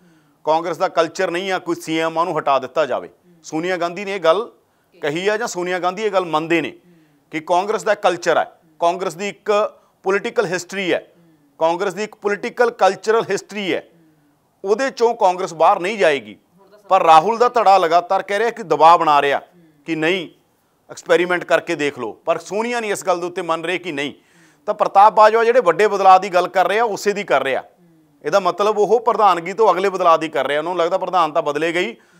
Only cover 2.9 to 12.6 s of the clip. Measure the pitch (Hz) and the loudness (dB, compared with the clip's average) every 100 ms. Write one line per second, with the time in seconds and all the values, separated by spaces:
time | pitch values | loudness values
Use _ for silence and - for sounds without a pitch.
2.9 | 107 87 - _ _ - 156 175 185 170 | -4 -8 -18 _ _ -10 -8 -4 -4 -4
3.9 | 175 196 196 160 180 233 - _ _ _ | -6 -8 -2 0 0 -2 -12 _ _ _
4.9 | 180 151 156 196 214 240 180 180 185 180 | _ -6 -2 -2 -2 -4 -6 -6 -2 -4
5.9 | 185 220 190 175 156 160 170 127 - _ | -2 -2 -2 0 -4 0 -2 -2 -10 _
6.9 | _ _ _ _ 156 156 180 202 220 180 | _ _ _ _ -12 -2 -2 0 -4 -2
7.9 | 208 190 175 170 139 92 - _ _ 170 | 0 0 0 0 0 -2 -8 _ _ -4
8.9 | 180 185 160 202 - - 208 214 - _ | -2 -6 -8 -10 -8 -2 -2 -2 -6 _
9.9 | _ 185 196 233 226 190 175 170 196 185 | _ -4 -2 -2 -4 -2 -4 -6 -6 -2
10.9 | 123 - _ _ _ _ _ 165 170 202 | -4 -4 _ _ _ _ _ -2 -2 -4
11.9 | 180 214 - 202 202 240 - | -6 -10 -8 -6 -4 -6 -2